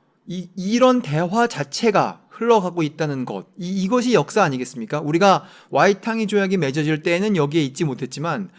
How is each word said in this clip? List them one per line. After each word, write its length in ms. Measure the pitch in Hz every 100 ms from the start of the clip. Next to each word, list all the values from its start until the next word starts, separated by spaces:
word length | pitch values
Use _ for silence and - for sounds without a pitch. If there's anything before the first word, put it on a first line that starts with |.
| _ _ -
이, 240 | 180 170 -
이런 460 | 185 233 254 254
대화 460 | 151 151 175 220 233
자체가 800 | - - - 233 190 117 87 _ -
흘러가고 460 | 233 226 180 175
있다는 420 | 156 151 151 135 120
것. 220 | 101 - -
이, 260 | 175 196
이것이 300 | 190 247 240
역사 300 | 208 143 214
아니겠습니까? 560 | 175 131 123 123 110 151
우리가 460 | 151 165 196 165 - - _
와이탕이 580 | 131 180 202 226 226 208
조약이 300 | 208 190 190
맺어질 460 | 135 147 151 156
때에는 320 | 175 170 214 190
여기에 280 | 143 165
있지 200 | 139 135
못했지만 640 | 160 120 131 139 165 135 92